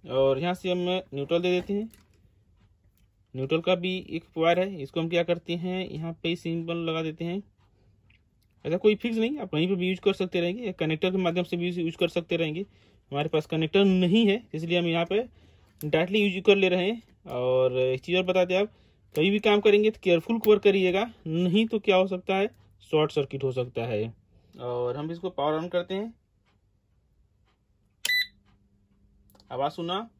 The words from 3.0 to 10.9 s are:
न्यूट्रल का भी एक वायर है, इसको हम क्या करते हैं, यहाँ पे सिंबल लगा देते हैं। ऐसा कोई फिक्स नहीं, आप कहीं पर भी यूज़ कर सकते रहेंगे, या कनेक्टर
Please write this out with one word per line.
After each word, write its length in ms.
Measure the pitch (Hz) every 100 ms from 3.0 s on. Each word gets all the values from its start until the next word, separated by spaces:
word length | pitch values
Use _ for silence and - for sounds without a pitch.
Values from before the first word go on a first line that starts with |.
| _ _ _
न्यूट्रल 260 | 131 135 160
का 140 | 175 185
भी 220 | 185 185 -
एक 120 | 160 - 160
वायर 220 | 165 170
है, 220 | 190 185
इसको 180 | 139 170
हम 80 | 165
क्या 140 | 170
करते 300 | 170 175 - 170
हैं, 340 | 180 185 185
यहाँ 220 | - 165
पे 220 | 165 170 175
सिंबल 420 | 170 165 165 170
लगा 220 | 165 160
देते 220 | 160 156 170
हैं। 160 | 190 - _ _ _ _ _ _ _ _ _ _ _ 165
ऐसा 120 | 175
कोई 180 | 214 208
फिक्स 220 | 233 226
नहीं, 200 | 226 294
आप 100 | 190
कहीं 160 | 151 175
पर 80 | 190
भी 120 | 180
यूज़ 120 | 185
कर 140 | 202
सकते 280 | 190 180 185
रहेंगे, 220 | 170 233
या 80 | 233
कनेक्टर 380 | 180 156